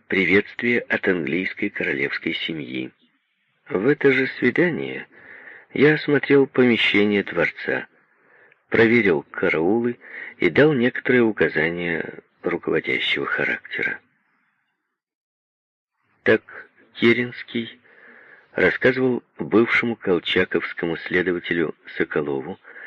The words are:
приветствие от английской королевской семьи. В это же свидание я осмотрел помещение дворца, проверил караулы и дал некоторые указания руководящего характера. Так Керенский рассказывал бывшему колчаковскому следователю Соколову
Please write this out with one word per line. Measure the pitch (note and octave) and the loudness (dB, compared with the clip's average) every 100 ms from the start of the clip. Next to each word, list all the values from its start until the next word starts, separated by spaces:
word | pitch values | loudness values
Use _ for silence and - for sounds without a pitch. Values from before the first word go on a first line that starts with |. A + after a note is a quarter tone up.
| - | -6
приветствие | F#2+ F2 G2 - - A#2+ A#2+ | -2 2 2 0 -4 -2 -2
от | - A2+ - | -2 -4 0
английской | F2+ C#2 E2 F#2 - G#2 | -2 -2 -4 -4 -6 -6
королевской | - F2 C#2 C#2 - D#2+ D#2+ | -4 -6 -4 -4 -4 -6 -6
семьи. | - E2 B1+ B1+ B1+ _ _ _ _ _ _ _ - | -6 -8 -8 -8 -10 _ _ _ _ _ _ _ -6
В | - A2 | -2 0
это | D3+ C#3 | 2 2
же | C3 C3 | 2 0
свидание | - B2 C3 F3 D#3+ C3+ C3+ - - - - - - _ | 0 -2 2 0 -2 -6 -10 -14 -20 -20 -20 -20 -20 _
я | - C#3 D#3 | 2 4 4
осмотрел | - C#3+ - C#3+ C3+ | 2 0 4 4 4
помещение | - B2 A2+ - G2+ G#2 G#2 | 4 4 4 2 2 2 2
дворца, | F#2+ E2+ D#2 - - C3 - _ _ _ _ _ _ _ - | 0 -2 -2 -2 -6 -6 -6 _ _ _ _ _ _ _ -4
проверил | G#2+ A2+ A#2+ G2 D2+ - | 4 4 4 4 0 -2
караулы | - F#2 D#2 E2+ A2+ A#2+ A#2+ - - - - | -4 -2 0 2 0 0 -6 -12 -18 -16 -2
и | - | 0
дал | B2+ D3+ | 4 4
некоторые | C#3 B2 - - B2+ | 4 0 -2 0 4
указания | A2+ G2+ D#2+ D#2 D#2+ F2 F2 E2 - - - _ | 4 2 0 0 -2 -2 -4 -4 -6 -12 -20 _
руководящего | - E2+ - E2 - B1 - C2+ C2+ | -6 -6 -2 -2 -2 -4 -2 -4 -4
характера. | - C#2+ - - - - - _ _ _ _ _ _ _ _ _ _ _ _ _ _ _ _ _ _ _ _ _ _ | -4 -4 -4 -8 -6 -6 -6 _ _ _ _ _ _ _ _ _ _ _ _ _ _ _ _ _ _ _ _ _ _
Так | - A2 - - - _ _ | 2 2 2 -20 -20 _ _
Керенский | - A#2 A#2 B2 B2 - A#2+ A2+ - _ - - - - - _ | 0 2 2 0 -8 -10 -8 -8 -12 _ -20 -20 -20 -20 -20 _
рассказывал | - F2+ - B2 B2+ C3 A#2+ - - | 0 2 4 0 2 0 -2 -6 -12
бывшему | D2+ G2+ A2+ - A#2+ A2+ | 0 2 4 2 -2 -4
колчаковскому | - F2 - F#2 F2+ E2+ - - E2+ D#2+ | 0 -2 0 0 0 -2 -4 -6 -6 -6
следователю | - F2+ F2+ F2 - E2+ D#2+ - - - | -4 -2 0 -2 -2 -2 -2 -4 -12 -6
Соколову | E2+ D#2 D2 C#2 C#2 G2 - - | -4 -2 -4 -6 -8 -14 -16 -20